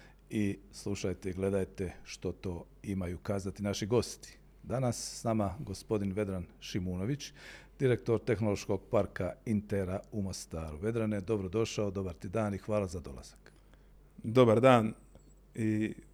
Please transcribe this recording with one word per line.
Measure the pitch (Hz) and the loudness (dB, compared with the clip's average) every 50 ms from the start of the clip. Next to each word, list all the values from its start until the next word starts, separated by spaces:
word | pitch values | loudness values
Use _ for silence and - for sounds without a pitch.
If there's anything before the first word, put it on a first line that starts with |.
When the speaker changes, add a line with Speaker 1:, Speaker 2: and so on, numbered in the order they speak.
| - - - - - - | -20 -20 -20 -20 -14 -4
Speaker 1:
i | - 110 104 98 98 - - - | 0 0 2 2 0 -2 -8 -18
slušajte | - - - 104 101 - - 98 92 - - 95 | -18 -8 -4 -4 -4 -2 -2 -2 -4 -2 -4 -6
i | 90 | -4
gledajte | 90 95 98 98 98 95 - - - 98 87 - - - | 0 0 2 2 2 0 -2 -4 -6 -6 -6 -6 -10 -14
što | - - - - 92 | -16 -16 -6 -6 -6
to | 87 - - 98 87 82 76 - - - - | -6 -4 -6 -6 -6 -6 -8 -12 -18 -12 -6
imaju | 104 98 95 92 87 90 87 | -4 -2 -2 -2 -4 -4 -6
kazati | - - 101 98 92 98 90 - 101 | -4 -4 -4 -2 -2 -6 -6 -4 -2
naši | 101 98 - 110 | -2 -2 -2 0
gosti. | 98 117 120 101 - - - - - - - - - - - - | 2 2 2 2 2 -6 -14 -16 -20 -20 -20 -20 -20 -20 -20 -8
Danas | - 98 127 135 120 117 - - - - - | -4 -2 0 0 0 0 -2 -6 -10 -10 -4
s | - | -2
nama | 120 110 110 104 98 87 - | 0 2 2 2 0 -2 -6
gospodin | - - 95 - - - 113 107 101 98 | -8 -8 -8 -10 -4 -2 0 0 0 0
Vedran | 95 101 107 98 95 90 85 - - - | 0 0 -2 -2 -2 -6 -6 -8 -12 -16
Šimunović, | - - - 107 90 90 90 87 95 110 147 143 - - - - - - - - - - - - | -14 -6 -4 -4 -2 -2 -2 -2 -2 -2 -2 -4 -6 -12 -16 -18 -18 -18 -18 -18 -20 -20 -6 0
direktor | 139 127 120 - - - 117 104 | 2 2 2 2 2 2 0 2
Tehnološkog | - - 117 95 113 107 101 95 - - 104 95 - - | 2 0 0 2 4 2 2 0 0 -2 -2 -2 -2 2
parka | - 107 98 95 - - 95 87 - - - | 2 2 2 2 -2 -4 -4 -4 -4 -6 -4
Intera | 127 110 104 101 - 104 98 95 90 92 101 - - | 0 0 0 0 0 -2 -2 -2 -2 -4 -6 -6 -6
u | - 107 | -6 -4
Mostaru. | 98 95 90 - - - - 80 80 80 76 76 | -4 -4 -4 -8 -10 -8 -8 -6 -6 -6 -8 -4
Vedrane, | 98 110 117 117 110 107 104 101 | -4 -2 0 0 0 0 0 -2
dobrodošao, | 92 95 113 104 95 92 85 110 113 107 - - 107 101 | -2 -2 -2 0 0 -2 0 0 0 0 0 0 -2 0
dobar | 95 104 98 92 82 | 0 -2 -4 -4 -6
ti | - - 104 | -8 -10 -4
dan | 90 113 110 104 98 | -2 -2 0 0 -2
i | 92 | -4
hvala | - - 107 104 101 92 | -4 0 0 0 0 0
za | 85 90 | -4 -8
dolazak. | 73 71 67 60 - - - - - - - - - - - - - - - - - - - - - | -10 -10 -12 -12 -14 -16 -20 -20 -20 -20 -20 -20 -20 -20 -20 -20 -20 -20 -20 -20 -20 -20 -20 -8 -6
Speaker 2:
Dobar | 113 110 127 127 117 107 117 | 2 6 8 8 10 8 8
dan | 120 131 127 120 110 110 110 - - - - - - - - - - - - | 10 10 10 10 8 4 -2 -6 -14 -20 -20 -20 -20 -20 -20 -20 -20 -14 -6
i | - 113 110 107 107 107 110 - - - - | -2 0 0 2 0 0 -2 -4 -8 -14 -20